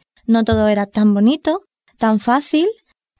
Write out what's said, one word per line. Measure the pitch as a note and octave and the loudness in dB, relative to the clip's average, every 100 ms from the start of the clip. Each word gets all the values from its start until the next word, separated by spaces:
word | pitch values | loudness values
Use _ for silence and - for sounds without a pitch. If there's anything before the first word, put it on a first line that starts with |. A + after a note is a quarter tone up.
| _ _ - | _ _ -2
no | A3+ | 0
todo | A3 A3 G#3+ | 0 0 0
era | G#3 G3+ | 0 -2
tan | G#3+ G#3 G3+ | 0 0 2
bonito, | A3 D4+ D#4+ F4+ - _ _ _ | 2 0 -2 -4 -6 _ _ _
tan | A3+ G#3+ | -2 0
fácil, | - C4 C#4+ D#4 F#4 A4 _ _ _ | 0 -2 -2 -2 -2 -4 _ _ _